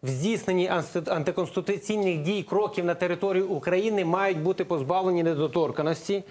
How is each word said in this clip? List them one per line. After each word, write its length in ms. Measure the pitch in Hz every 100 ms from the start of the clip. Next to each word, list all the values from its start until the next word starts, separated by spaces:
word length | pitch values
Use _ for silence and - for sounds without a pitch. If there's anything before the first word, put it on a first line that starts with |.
в 40 | 131
здійсненні 600 | 131 175 226 - 185 180
анти-, 440 | 180 156 175 160
антиконституційних 1040 | 175 156 180 175 - 175 202 - 214 196 165
дій, 260 | 147 208
кроків 420 | 170 185 208 - 175
на 100 | 175
території 480 | 180 175 196 185
України, 640 | 190 160 156 180 220 208 170
мають 360 | 175 196 175
бути 240 | 156 185 180
позбавлені 580 | 170 135 180 185 175
недоторканності. 1000 | 165 156 151 175 151 123 156 156 - 202 190